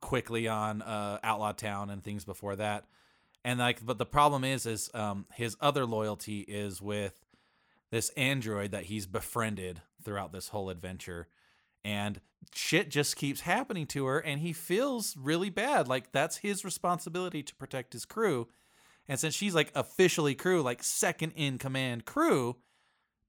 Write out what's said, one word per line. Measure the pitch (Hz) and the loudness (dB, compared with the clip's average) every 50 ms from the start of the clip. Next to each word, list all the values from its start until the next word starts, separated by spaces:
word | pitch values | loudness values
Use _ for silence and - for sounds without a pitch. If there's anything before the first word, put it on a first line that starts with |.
quickly | - - 135 123 - - 117 113 113 110 | -6 -2 0 0 0 0 0 0 0 2
on, | 110 107 107 107 107 104 - | 0 0 0 0 -2 -2 -4
uh, | 113 110 104 104 104 101 - - | -4 -4 -4 -2 -2 -4 -2 0
Outlaw | 113 110 104 107 104 101 | 0 0 2 2 0 -2
Town | - 113 107 101 101 101 101 | -2 -4 -4 -4 -4 -4 -6
and | 101 98 - | -8 -8 -8
things | 107 104 104 98 | -8 -8 -8 -8
before | 101 92 - 104 101 101 | -8 -10 -6 -6 -4 -2
that. | 98 107 104 104 104 - _ _ _ _ _ _ _ _ _ _ _ - | 0 0 0 0 -2 -4 _ _ _ _ _ _ _ _ _ _ _ -4
And, | 123 123 123 | -2 0 2
like, | 123 123 127 - 113 | 2 2 2 0 -2
but | 117 123 101 | -4 -2 -2
the | 120 | -2
problem | - - 147 147 147 143 135 131 | 0 4 6 6 6 6 4 2
is, | 135 135 120 - | 0 0 0 -2
is, | 113 110 104 - - - | -2 -4 -4 -4 -6 -4
um, | 117 107 104 98 98 98 - - | -4 -4 -2 -4 -4 -8 -10 -6
his | - 117 113 104 - | -4 -4 -4 -2 0
other | 151 143 139 143 131 | 2 2 4 4 2
loyalty | 117 113 107 107 107 104 - - 107 107 101 | 0 0 0 0 0 -2 -4 -6 -6 -6 -6
is | 98 - 101 104 104 101 95 90 98 | -6 -6 -6 -4 -4 -4 -6 -6 -6
with | 104 104 104 101 95 - _ _ _ _ _ _ _ _ _ _ _ _ _ _ _ | -4 -2 -2 -2 -4 -6 _ _ _ _ _ _ _ _ _ _ _ _ _ _ _
this | - 113 - - | -2 0 0 0
android | - 151 131 135 139 135 113 110 107 101 101 104 98 | 0 2 2 2 2 2 0 -2 -2 0 0 -2 -2
that | 101 87 | -4 -4
he's | 87 107 107 95 | -4 -4 -4 -4
befriended | 92 92 107 - - - 120 113 110 104 95 92 90 87 80 - _ _ - - | -2 -4 -4 -4 -2 -2 0 0 0 0 -2 -4 -6 -8 -8 -12 _ _ -14 -8
throughout | 110 101 98 95 80 90 | -6 -4 -4 -4 -4 -6
this | 95 - - | -10 -8 -6
whole | - 104 98 95 | -6 -4 -4 -4
adventure. | 90 85 87 92 92 87 - 92 87 85 82 - _ _ _ _ _ _ _ _ _ _ - | -6 -6 -8 -10 -10 -10 -10 -10 -10 -10 -10 -12 _ _ _ _ _ _ _ _ _ _ -6
And | 104 104 101 104 104 101 98 - _ _ _ - - - | -4 -2 -2 -2 -2 -4 -8 -12 _ _ _ -20 -12 -8
shit | - - - 156 165 208 - | -6 0 4 4 4 4 4
just | - 147 143 - - | 2 2 2 2 0
keeps | - 151 139 139 - - | -2 -2 -2 -2 -2 0
happening | 165 185 226 269 - 220 175 151 - | 0 2 2 0 0 -4 -4 -4 -4
to | - 143 135 | -2 0 0
her, | 131 135 160 | 2 2 0
and | - 156 139 143 | 0 -2 -2 -2
he | 160 175 156 | -2 -4 -4
feels | - - - 175 214 269 285 254 233 202 - - | -6 -4 0 0 2 2 2 0 -2 -2 -4 -6
really | 151 131 139 160 170 196 208 | -4 0 2 2 2 2 0
bad. | - 196 214 269 294 214 147 123 | 0 0 2 4 4 4 4 4
Like, | 131 131 - - - | 2 0 0 0 2
that's | 139 151 165 - - | 2 2 2 0 -2
his | - 202 202 190 - | -2 -2 -2 -2 -4
responsibility | 185 - - - 180 180 165 - 175 160 180 185 180 165 151 139 | -6 -4 -2 0 0 0 0 -2 -4 -4 -4 -4 -4 -4 -6 -6
to | - - | -8 -10
protect | - - - - 131 120 - - | -14 -10 -8 -6 -6 -6 -6 -10
his | 117 - | -12 -12
crew. | - - 220 226 202 143 120 113 - _ _ _ _ _ _ - - _ _ _ - | -6 -2 2 4 4 4 2 0 -4 _ _ _ _ _ _ -20 -20 _ _ _ -4
And | 139 127 | -2 -2
since | - 156 143 | 0 0 0
she's, | - 202 208 175 | 0 0 2 4
like, | 160 147 - - | 4 4 4 2
officially | 143 120 - - - 185 175 - 180 151 143 131 | -2 -2 0 4 6 6 6 6 4 2 2 2
crew, | - - 180 185 170 139 | 2 2 2 4 4 4
like, | 123 123 - - | 2 0 -2 -2
second | - - - - 185 165 - 151 127 - | -2 0 2 2 0 0 0 -2 -4 -2
in | 160 147 139 131 120 | 0 0 0 0 -2
command | - 135 131 135 131 127 120 117 - | -2 -2 0 0 0 0 -2 -4 -6
crew, | - - 285 330 330 208 147 123 120 123 - _ _ _ _ _ _ _ _ _ _ _ _ _ | -4 0 4 6 6 6 6 4 2 -2 -4 _ _ _ _ _ _ _ _ _ _ _ _ _